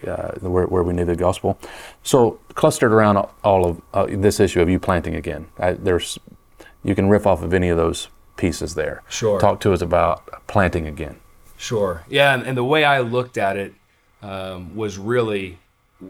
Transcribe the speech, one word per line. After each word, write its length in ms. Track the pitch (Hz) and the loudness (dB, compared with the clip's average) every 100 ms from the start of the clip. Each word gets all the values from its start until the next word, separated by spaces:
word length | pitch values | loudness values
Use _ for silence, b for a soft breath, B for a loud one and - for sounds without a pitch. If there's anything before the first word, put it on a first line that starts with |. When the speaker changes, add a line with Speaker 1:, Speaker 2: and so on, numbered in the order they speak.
| - | -8
Speaker 1:
uh, 260 | 87 85 - | -8 -8 -8
where, 260 | 92 90 87 | -2 0 2
where 160 | 92 | 0
we 100 | 87 | 0
need 140 | 87 87 | 0 0
the 80 | 85 | 0
gospel. 420 | 90 95 98 98 B B B B | 0 0 -4 -4 B B B B
So 380 | - 139 117 - - | 2 4 4 0 -10
clustered 400 | - 156 - 123 | 0 2 4 4
around 240 | 110 107 101 98 - | 6 6 4 0 -2
all 220 | 107 95 90 | 2 2 2
of, 160 | 82 - | -2 -4
uh, 120 | - 95 | -2 -2
this 300 | 98 101 95 | 2 2 4
issue 220 | 95 92 | 2 4
of 80 | 85 | 2
you 100 | 92 | 2
planting 360 | - 90 82 80 | 0 -2 -2 -6
again. 320 | 82 73 82 - | -6 -10 -12 -4
I, 140 | 90 | -2
there's, 440 | - 92 87 - - - - _ - B B | -2 0 0 -2 -10 -16 -20 _ -20 B B
you 140 | - 98 | -2 0
can 140 | 98 | 4
riff 180 | 104 101 | 4 4
off 140 | 85 | 0
of 100 | 85 | 2
any 140 | 92 90 | 0 2
of 100 | 82 | 2
those 300 | 82 76 - _ _ - | 0 -2 -10 _ _ -4
pieces 380 | 90 78 78 87 | -4 -2 -6 -6
there. 280 | 76 67 - | -6 -8 -12
Speaker 2:
Sure. 300 | - 113 101 | -4 -2 2
Speaker 1:
Talk 200 | 101 92 | 2 2
to 120 | 107 | 2
us 80 | 90 | 2
about 680 | 87 87 85 73 - - - | 2 2 2 -2 -8 -18 -2
planting 400 | 107 90 85 78 | 2 2 0 -6
again. 320 | 76 76 - _ _ - - | -8 -12 -14 _ _ -20 -16
Speaker 2:
Sure. 460 | - 113 98 85 - | -6 -2 -2 -4 -4
Yeah, 240 | 139 139 | 2 2
and, 100 | 131 | 2
and 140 | 123 127 | -2 -4
the 60 | 123 | 0
way 180 | 156 | 2
I 160 | 147 139 | 2 2
looked 380 | 120 123 120 113 | 0 -4 -4 -4
at 180 | 98 98 | -2 -2
it, 160 | 98 - _ _ _ _ | -8 -12 _ _ _ _
um, 540 | 104 95 95 92 87 101 | -14 -10 -10 -12 -12 -8
was 220 | 107 95 | -8 -6
really, 600 | 101 123 113 101 95 87 _ _ _ _ 92 | -2 0 0 -2 -6 -12 _ _ _ _ -16